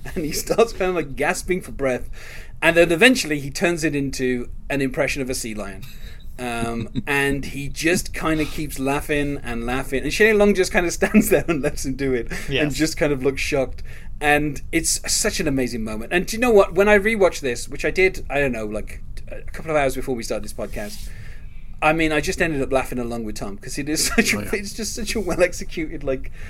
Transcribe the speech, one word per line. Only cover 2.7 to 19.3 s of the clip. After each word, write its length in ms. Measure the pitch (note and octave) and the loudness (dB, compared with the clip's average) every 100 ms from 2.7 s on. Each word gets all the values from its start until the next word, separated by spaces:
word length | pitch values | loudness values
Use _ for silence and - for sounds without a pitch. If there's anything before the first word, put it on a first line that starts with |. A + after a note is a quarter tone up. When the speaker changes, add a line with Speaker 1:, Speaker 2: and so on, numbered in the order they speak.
| E3 | 6
Speaker 1:
then 140 | E3+ | 6
eventually 500 | E3 A#3+ B3+ D#3 D3+ | 8 6 6 0 -4
he 100 | C#3 | -4
turns 340 | - F3 E3+ | 0 0 2
it 100 | D#3 | 0
into 540 | C#3+ C#3 C3 B2+ B2 A#2+ - - | 0 -2 0 0 0 -4 -8 -4
an 100 | C#3+ | -2
impression 420 | C3+ C3+ C3+ D3 | -2 0 -2 -2
of 60 | B2+ | -4
a 60 | |
sea 200 | C3 A#2 | -4 -4
lion. 280 | G#2+ G2 G2 - - - - - - | -6 -8 -10 -12 -10 -12 -10 -12 -8
Um, 500 | B2 A#2 A#2 A#2 - B2 | -6 -2 -2 -2 -4 -4
<laughs> 80 | A#2 | 2
and 380 | C#3 C#3 C#3 | 4 4 2
he 240 | C3+ C3+ C#3 | -2 -6 -6
just 460 | - D#3 F#3 - | -2 2 2 0
kinda 300 | - D#3+ D#3 | -2 0 0
keeps 340 | D3+ E3 D3 C#3 | 0 -2 -6 -2
laughing 640 | C3+ D3 D3 D3 C#3+ C#3 | -2 -2 0 0 0 -4
and 240 | B2 A#2 A#2 | -4 -4 -2
laughing, 380 | C3 C3+ C3 | -2 -2 -2
and 80 | C3 | -2
Shelley 200 | D3 G#3+ | 4 6
Long 220 | G#3 G#3 | 8 6
just 180 | F#3+ F3+ | 6 2
kinda 180 | - E3+ | 2 0
<laughs> 20 | |
stands 360 | - F#3 - - | 2 2 4 4
there 160 | D#3+ - | 4 2
and 120 | D#3+ | 0
lets 220 | D3 - | -2 -2
him 100 | C3+ | -4
do 200 | B2+ C3+ | -2 0
it, 160 | B2 A2+ | 0 -2
and 180 | F3+ - | -4 -2
Speaker 2:
Yes. 260 | C3+ D3 | 0 0
Speaker 1:
just 220 | B2+ D#3 - | 2 0 2
kind 160 | D3+ | 0
of 100 | C#3 | 2
looks 200 | C3+ C3+ | 0 0
shocked. 400 | - C#3+ B2+ - - - - - | 0 0 0 -4 -8 -8 -10 -2
And 420 | D3 D3 D3+ C#3 - | 2 4 2 -4 -2
it's 280 | E3 E3 - - | -2 0 -2 0
such 260 | - A3 - | 0 0 0
an 80 | D#3+ | 0
amazing 380 | C3+ B2 A#2 | 0 0 -2
moment. 280 | A2 A2 A#2 | -4 -6 -2
And 140 | F3+ F#3 | 0 0
do 100 | A3 | 0
you 40 | |
know 100 | B3 | 6
what? 240 | G#3 - | 6 6
When 140 | E3+ G#3 | 4 6
I 100 | G#3 | 6
rewatched 420 | G#3 A3+ F3+ - | 4 4 4 2
this, 280 | C3+ A#2+ - | -2 -4 -4
which 160 | C3+ | -4
I 80 | D#3+ | -2
did, 340 | C#3+ F#3 F#3 - | 4 4 2 -2
I 120 | C3+ | 0
don't 100 | C#3 | 0
know, 160 | A2+ G#2+ | 0 -4
like, 340 | G#2 - - - - | -4 -6 -8 -10 -10
a 140 | - | -10